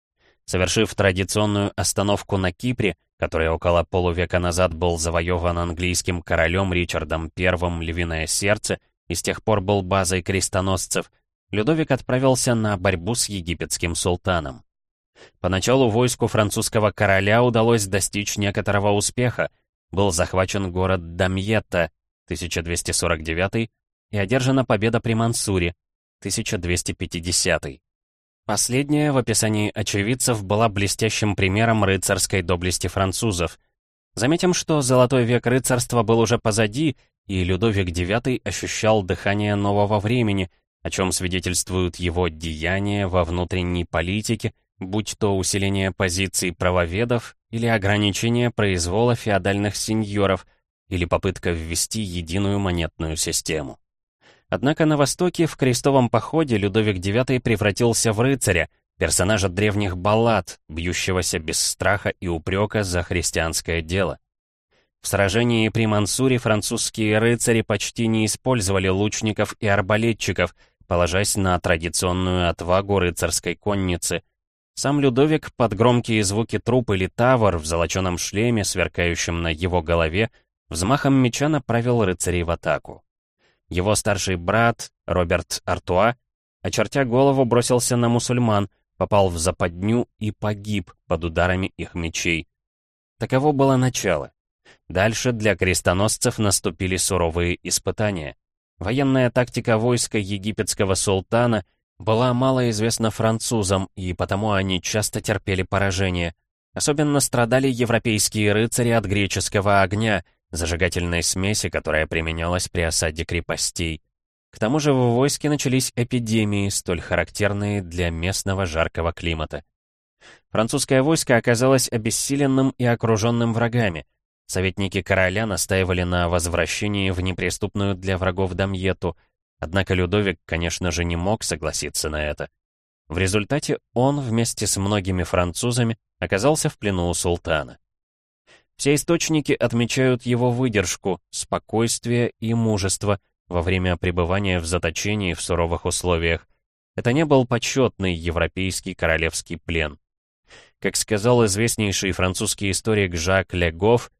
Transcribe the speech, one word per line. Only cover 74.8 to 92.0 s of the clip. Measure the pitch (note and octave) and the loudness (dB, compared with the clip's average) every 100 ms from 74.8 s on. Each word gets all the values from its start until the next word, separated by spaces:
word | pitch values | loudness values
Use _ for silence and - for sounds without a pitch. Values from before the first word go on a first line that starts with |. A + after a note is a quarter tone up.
| C3+ D3 | -2 2
Людовик | C#3 A#2+ D#3 D#3 - - | 2 4 4 2 -2 -2
под | A2+ | 0
громкие | G2+ A#2 A#2+ A#2 A2 | 4 4 4 2 0
звуки | F#2+ G#2 A2+ G#2+ | 2 0 -2 -4
труп | - B2 A#2+ | 0 0 2
или | F#2+ F#2 | 0 -2
тавр | - B2 B2+ G#2 E2+ | 2 4 4 4 2
в | D#2 | -2
золоченом | E2+ E2+ F#2+ F#2 F2 | -2 0 0 -2 -2
шлеме, | - G2 A#2+ A2+ | -4 -2 0 0
сверкающем | F#2+ F#2 E2+ - F2 E2+ - E2+ | -2 -2 -2 0 -2 0 -2 -2
на | E2+ | -2
его | D#2 F2+ F2 | -2 0 0
голове, | D#2+ E2+ D#2 F#2 A2+ _ _ _ - | 2 2 2 0 -2 _ _ _ -10
взмахом | G#2+ F#2+ C#3+ C#3 | -4 0 2 4
меча | C3+ B2 - D3 | 4 4 2 0
направил | D3 - A#2 B2 A#2+ | 0 0 0 2 2
рыцарей | F#2+ F2 F2+ F2 | 2 0 -2 -2
в | E2+ | -2
атаку. | E2 E2 C#2+ - - _ _ _ _ _ _ - | -2 -2 -2 -4 -20 _ _ _ _ _ _ -6
Его | E2+ G2 G2+ | -2 0 0
старший | G#2+ G2 G2 F2 | 0 -2 -2 -2
брат, | F2 A2 A#2 - - _ - | 0 2 2 0 -8 _ -2
Роберт | F2 E2+ F2 - - | 0 2 0 -2 -8
Артуа, | - F2 - F2+ A2+ A#2+ _ _ _ _ | -4 -6 0 2 2 0 _ _ _ _
очертя | F#2+ A2 G#2 C#3+ | -4 -2 0 0
голову, | B2+ A#2+ C#3 C3+ | 2 4 4 4
бросился | A#2+ A#2+ A#2+ B2 - B2 | 4 2 4 2 2 2
на | A#2 | 2
мусульман, | A#2+ - B2 A#2 G2+ G2+ _ _ - | 2 0 0 2 2 0 _ _ -6
попал | F#2 G#2 F#2+ | 2 4 4
в | E2+ | 2
западню | F2 - F2+ E2+ G#2 A#2 - _ | -2 0 -2 -2 0 0 -2 _
и | G#2+ | -8
погиб | - G#2+ G2+ G#2 G2+ - - - | -4 -6 -4 -4 -4 -6 -12 -4
под | F2 | -4
ударами | E2+ E2+ F2 F#2 F#2+ - | -2 0 2 0 -2 -6
их | F2 | -10
мечей. | F2 | -6